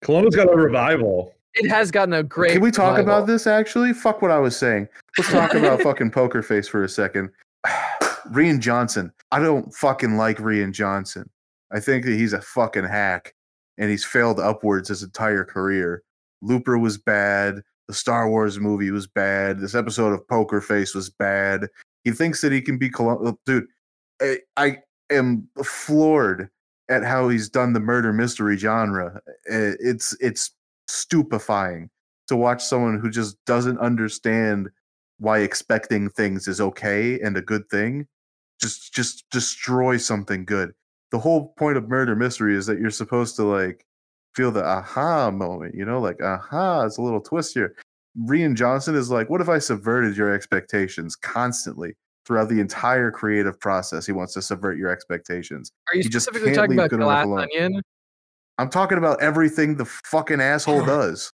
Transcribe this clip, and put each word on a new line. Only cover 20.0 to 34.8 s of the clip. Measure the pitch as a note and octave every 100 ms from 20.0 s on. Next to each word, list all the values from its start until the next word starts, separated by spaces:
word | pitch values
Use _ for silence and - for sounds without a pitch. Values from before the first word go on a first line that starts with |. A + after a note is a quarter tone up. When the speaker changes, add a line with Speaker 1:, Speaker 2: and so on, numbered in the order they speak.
| A2
Speaker 3:
of | G2 -
Poker | A#2 G#2+ G#2
Face | - G#2 F#2+
was | F#2+ F#2
bad. | _ G2+ G2 G2 G2 G2 _ - _
He | B2
thinks | A2+ E3 D3+
that | D3+
he | C3+
can | B2+ C3
be | C3
Colum-, | - A#2 A#2+ A#3 G#3 -
dude, | B2+ - _ _ _ _ _
I, | C3+ C3 - -
I | C#3+ C3 _ _ _
am | C#3+ B2+ A#2+ - -
floored | C#3 - - D3+ D#3 D#3 A2+ F#2 F#2 _ _ _ _
at | B2+ A2+
how | C3 B2+
he's | A#2+ G#2
done | C3 B2
the | A#2
murder | G#2+ B2 A2+
mystery | G#2+ A#2+ - G#2 G2+
genre. | G#2 A2+ A2 G2 F2+ F#2 - - -
I-, | A2 G#2 F#2+
it's, | B2 A#2+ - -
it's | B2+ - - _ _ _ -
stupefying | - - E3+ D3+ A2 - G#2 F#2 F2 E2+ _ _ _ -
to | B2
watch | A#2+ A#2+
someone | - B2+ A#2+ G#2+
who | A2+
just | A2 G#2+ G2+ -
doesn't | A#2+ A#2+ B2
understand | A#2+ A#2+ A2 - A2+ A2+ A2 G2+ G2 _